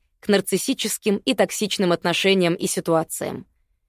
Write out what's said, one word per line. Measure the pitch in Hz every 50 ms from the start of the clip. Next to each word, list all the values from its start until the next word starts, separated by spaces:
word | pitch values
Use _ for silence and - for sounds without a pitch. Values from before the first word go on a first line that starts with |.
| _ _ _ _
к | - -
нарциссическим | 202 196 185 - 196 180 - - 269 - - 208 - - - 214 202 -
и | - 269 240
токсичным | 214 196 180 - - 214 196 - - 190 175
отношениям | 170 - - 175 160 - - 196 196 190 175 170 170
и | - -
ситуациям. | 185 - - - 170 165 160 160 - - - - 143 - - - - _ _ _ _ _ _ _